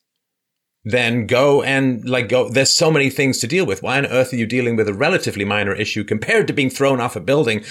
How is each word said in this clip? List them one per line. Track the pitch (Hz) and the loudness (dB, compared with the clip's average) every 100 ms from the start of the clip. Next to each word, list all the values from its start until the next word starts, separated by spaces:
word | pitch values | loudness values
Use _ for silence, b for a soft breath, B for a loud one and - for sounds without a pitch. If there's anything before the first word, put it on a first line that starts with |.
| _ _ _ _ _ _ _ _ | _ _ _ _ _ _ _ _
then | 107 123 117 120 104 | -2 0 0 0 0
go | 123 143 139 | 4 4 4
and, | 131 135 131 117 120 | 2 2 0 -2 -2
like, | 127 104 | -2 0
go, | 127 117 | 0 2
there's | 120 135 | 2 2
so | - 160 | 2 2
many | 151 135 | 4 2
things | 147 135 - | 0 0 0
to | 113 | -2
deal | 185 139 | -2 -2
with. | 95 | -4
Why | 110 135 | -2 -2
on | 131 | 0
earth | 127 127 | 0 0
are | 123 | -2
you | 110 | -2
dealing | 127 120 113 | 0 0 0
with | 104 | 0
a | |
relatively | 98 151 180 113 98 | 0 0 0 -2 -4
minor | 101 104 101 | -2 0 -2
issue | 104 107 107 | -4 -4 -4
compared | 104 107 - 220 139 | -4 -4 0 0 0
to | |
being | 147 131 | 0 -2
thrown | - 139 127 | 0 0 2
off | 120 104 | -2 -4
a | |
building? | 85 143 117 104 B | 0 0 2 -2 B